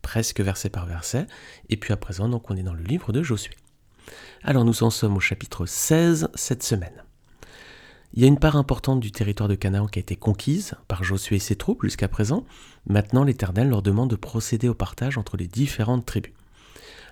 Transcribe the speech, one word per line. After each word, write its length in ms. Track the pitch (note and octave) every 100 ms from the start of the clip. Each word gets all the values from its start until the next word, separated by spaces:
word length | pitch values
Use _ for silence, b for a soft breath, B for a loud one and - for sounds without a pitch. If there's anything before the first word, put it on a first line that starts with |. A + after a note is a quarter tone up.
presque 380 | - A#2 A2+ -
verset 300 | G2 F#2+ F2+
par 160 | F#2+ F2
verset. 420 | E2+ - A#2+ G3 B B B -
Et 80 | A2
puis 160 | -
à 40 | G2+
présent, 320 | - F2 A2
donc, 220 | A#2+ -
on 60 | F#2+
est 80 |
dans 100 | F#2
le 80 | E2+
livre 300 | E2+ E3+ -
de 100 | A#2
Josué. 320 | E3 G#2+ - - _ _ _ B B B B B
Alors 200 | - C3+
nous 180 | A#2 A2+
en 80 | A#2
sommes 260 | - G#2+ G2
au 40 |
chapitre 460 | - F#2+ - - F2
seize 600 | - - D#3+ E3+ D#3+ E3
cette 300 | - - B2+
semaine. 400 | - G#2+ E2+ - - _ _ B B B B B B B B
Il 80 | -
y 40 |
a 40 | C3
une 120 | C#3+
part 160 | D#3 D3
importante 420 | C#3 C3 - C3
du 140 | A2
territoire 360 | - G#2 G2+ G#2
de 60 |
Canaan 320 | G2 G2 G2 G#2
qui 140 | G2+
a 20 |
été 140 | - F#2
conquise 580 | A2 G#2 - E3 G3+ - -
par 160 | F2+
Josué 320 | F#2+ F#2+ - G2+
et 20 |
ses 160 | -
troupes 300 | G2+ - A#3+
jusqu'à 240 | G2+ - G2
présent. 360 | - G#2 F3 B B B B -
Maintenant, 360 | G#2 G#2 B2+
l'Éternel 460 | C#3+ C3 G2 F#2 C3+
leur 120 | A2+
demande 300 | G2 G2+ B2+
de 60 | G#2+
procéder 520 | - A2+ - A2+ A#2+
au 60 |
partage 420 | A2+ G2 - B2+ C3+
entre 200 | G#2 -
les 100 | E2+
différentes 580 | A#2 C#3 - A2 B2
tribus. 300 | - G#2+ - - B B B B B B B